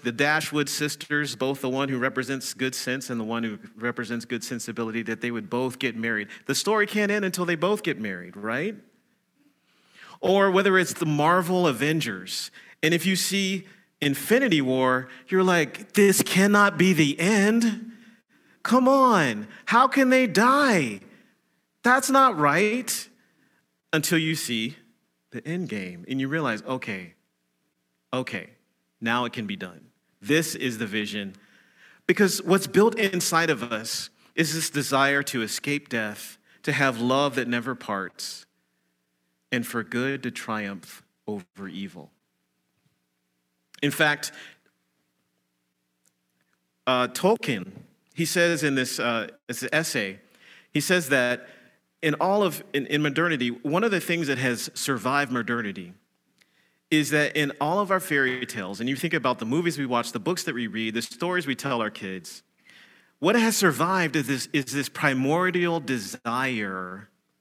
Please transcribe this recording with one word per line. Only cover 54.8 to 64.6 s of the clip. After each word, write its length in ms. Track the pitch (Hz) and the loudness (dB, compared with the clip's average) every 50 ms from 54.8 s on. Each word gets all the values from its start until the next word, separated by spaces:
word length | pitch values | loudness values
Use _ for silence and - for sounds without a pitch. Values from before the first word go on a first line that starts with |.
| - 147 135 117 95 127 135 143 143 120 | -4 -4 -4 -2 -2 0 0 0 0 -2
modernity 640 | 127 123 113 110 120 117 113 101 95 98 90 87 95 104 _ _ _ _ _ _ _ _ _ _ _ _ _ _ _ _ _ - | -2 -4 -4 -4 -4 -4 -4 -6 -8 -10 -12 -16 -18 _ _ _ _ _ _ _ _ _ _ _ _ _ _ _ _ _ _ 0
is 200 | 156 151 147 123 | 0 0 2 2
that 240 | 151 151 147 - - | 2 2 2 2 0
in 160 | 151 147 139 - - | 0 -2 -2 -2 -2
all 200 | 143 151 175 202 | -2 0 2 0
of 120 | 208 180 | 0 2
our 80 | 196 185 | 0 0
fairy 460 | - - 156 143 135 127 127 127 123 | 0 0 0 2 2 2 0 -2 -6
tales, 340 | 120 - 113 95 92 101 95 | -8 -8 -8 -8 -8 -6 -6
and 100 | 117 127 | -4 -4
you 60 | 139 | -4
think 180 | 127 - 165 170 | -2 -2 -2 -2
about 260 | 156 120 127 123 - | 0 0 0 0 0
the 60 | 117 | -2
movies 320 | 110 131 165 175 170 151 143 | -2 0 0 0 0 -2 -2
we 80 | 139 | -2
watch, 260 | 123 123 120 117 - | 0 0 0 -2 -2
the 80 | - 117 | -6 -6
books 240 | 98 160 185 170 - | -4 -4 -4 -4 -4
that 120 | 165 127 | -6 -4
we 120 | 123 117 107 | -4 -4 -4
read, 260 | 92 110 110 113 107 | -4 -4 -4 -4 -4
the 80 | 117 | -4
stories 440 | 117 - - - 180 175 180 180 156 | -6 -6 -6 -6 -4 -2 -2 -2 -2
we 100 | 139 131 | -4 -6
tell 260 | - - 139 131 117 | -6 -4 -4 -2 -2
our 80 | 110 107 | -2 -4
kids, 540 | - - 107 95 95 92 85 - - - _ _ _ _ _ _ - - - - _ _ _ _ _ - | -6 -8 -10 -10 -10 -10 -12 -14 -18 -20 _ _ _ _ _ _ -20 -20 -20 -20 _ _ _ _ _ -2
what 160 | 143 180 214 | 2 2 4
has 220 | 240 226 226 220 - | 4 4 2 2 4
survived 580 | 202 175 135 120 156 175 190 185 170 151 131 | 4 4 4 4 2 2 2 2 0 0 0
is 120 | 156 131 117 | -2 -2 0
this, 200 | 139 123 - - - | -2 -4 -4 -4 -4
is 120 | 147 | -4